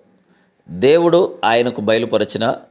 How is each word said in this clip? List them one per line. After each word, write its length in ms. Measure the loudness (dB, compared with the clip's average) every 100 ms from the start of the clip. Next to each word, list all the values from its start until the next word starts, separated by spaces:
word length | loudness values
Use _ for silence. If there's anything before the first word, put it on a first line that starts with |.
| _ _ _ _ _ _ -14
దేవుడు 680 | -2 2 4 4 2 0 -2 -2
ఆయనకు 360 | 0 -2 -4
బయలుపరిచిన 720 | -2 -2 0 -2 -2 -4 -4 -6 -12